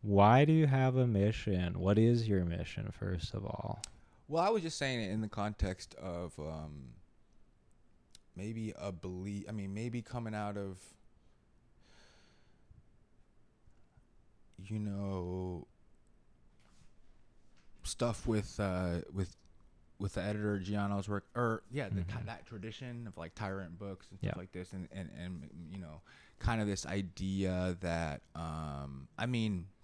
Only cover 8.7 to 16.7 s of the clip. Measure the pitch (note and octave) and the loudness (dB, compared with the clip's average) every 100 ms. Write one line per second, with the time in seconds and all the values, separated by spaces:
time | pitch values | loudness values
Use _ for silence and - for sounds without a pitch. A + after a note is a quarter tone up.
8.7 | - G2+ F2 F#2 F2+ G2 G2+ G2+ A2 G2 | -4 -6 -6 -6 -6 -6 -6 -6 -6 -4
9.7 | G2+ A#2+ A#2 A2 B2 A2+ G#2+ G#2 G2+ G2 | -4 -4 -6 -6 -8 -6 -4 -4 -4 -6
10.7 | F#2 - - - - - - _ - _ | -8 -16 -20 -20 -20 -20 -20 _ -20 _
11.7 | - - - - - - - - - - | -20 -20 -20 -20 -20 -20 -20 -20 -20 -20
12.7 | - - - - - - - - _ - | -20 -20 -20 -20 -20 -20 -20 -20 _ -20
13.7 | - - - - - - _ - - G2 | -20 -20 -20 -20 -20 -20 _ -20 -18 -6
14.7 | A2 G#2 G2 G2 F#2+ F2 F#2 F#2 F2 - | -4 -2 -2 -2 -2 -2 -2 -4 -6 -10
15.7 | _ - - - - - - - - - | _ -20 -20 -20 -20 -20 -20 -20 -20 -20